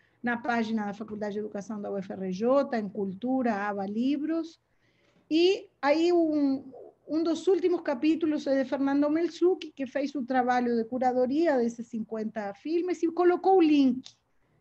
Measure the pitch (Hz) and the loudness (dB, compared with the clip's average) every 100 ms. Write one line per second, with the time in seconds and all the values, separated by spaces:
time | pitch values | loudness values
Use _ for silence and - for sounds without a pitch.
0 | _ _ 240 233 294 233 220 220 208 202 | _ _ -6 -4 -2 -2 -2 -4 -4 -8
1 | 214 214 208 202 214 208 196 214 202 202 | -12 -8 -6 -6 -8 -10 -10 -10 -6 -6
2 | 190 196 190 185 233 277 262 233 208 208 | -8 -8 -6 -2 0 2 0 -4 -6 -6
3 | 196 185 247 262 240 202 208 202 196 214 | -6 -6 -4 -2 0 -2 -4 -4 -6 -2
4 | 262 285 302 330 330 - _ _ _ _ | -2 -2 -2 -4 -6 -14 _ _ _ _
5 | _ _ _ 311 359 403 - _ 277 311 | _ _ _ 2 4 2 -4 _ 0 2
6 | 339 349 320 302 285 269 - - - _ | 4 4 4 2 0 0 -6 -18 -20 _
7 | - 302 330 320 - 370 349 339 - 262 | -6 -2 0 0 2 2 2 0 -2 0
8 | 311 320 320 294 285 269 269 277 277 277 | 2 2 0 -2 0 0 0 -2 0 2
9 | 294 311 339 - 349 370 311 - 262 277 | 2 2 -2 0 0 0 -4 -10 -6 -4
10 | 269 294 233 262 247 247 240 233 226 247 | -4 -4 -2 0 2 2 2 0 -2 0
11 | 254 254 247 285 339 269 233 233 233 226 | 0 2 2 2 2 2 0 -4 -10 -8
12 | 220 220 214 226 202 202 294 339 359 349 | -8 -6 -6 -6 -8 -10 -4 -2 0 -2
13 | 330 330 349 349 370 381 311 294 269 247 | -2 2 4 4 4 6 6 6 4 2
14 | - _ _ _ _ _ | -6 _ _ _ _ _